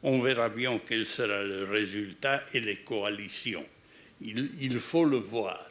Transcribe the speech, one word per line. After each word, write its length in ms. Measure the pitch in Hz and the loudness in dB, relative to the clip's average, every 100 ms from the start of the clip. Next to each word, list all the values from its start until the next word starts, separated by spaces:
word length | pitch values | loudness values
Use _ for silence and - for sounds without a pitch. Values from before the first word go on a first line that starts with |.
On 180 | - 131 | 4 4
verra 280 | 123 123 117 | 4 2 2
bien 320 | 104 127 113 - | 0 -2 -2 0
quel 200 | 113 107 | -2 0
sera 360 | - 117 101 | 0 0 0
le 220 | 101 98 | 0 -2
résultat 800 | 98 104 101 101 101 - 139 139 - | 0 2 2 -2 -4 -2 0 0 0
et 60 | 131 | -2
les 160 | 110 98 | -2 -4
coalitions. 920 | - 110 101 104 101 - 123 92 - - - - - - | -4 -2 -2 -4 -6 -6 -4 -6 -8 -16 -20 -20 -20 -12
Il, 280 | 110 107 139 165 | -6 -2 -4 -2
il 180 | 135 123 | -2 -2
faut 260 | - 165 | 2 6
le 140 | 160 131 | 6 4
voir. 480 | 98 113 98 87 - | 2 -2 -2 -4 -12